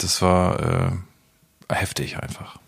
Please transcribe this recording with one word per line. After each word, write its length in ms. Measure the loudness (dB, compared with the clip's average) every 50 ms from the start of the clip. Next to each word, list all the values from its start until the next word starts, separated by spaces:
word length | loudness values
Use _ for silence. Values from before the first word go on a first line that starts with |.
Das 200 | -2 -2 0 2
war, 400 | 4 4 6 6 4 2 2 0
äh, 300 | 0 0 2 2 2 0 -2 -4 -6 -12 _ _ _ _ _ _ _ _ _ _ -8 -4
heftig 460 | -2 -2 -2 -4 -4 -6 -6 -6 -6 -8
einfach. 400 | -10 -10 -12 -12 -14 -16 -18 -20 -20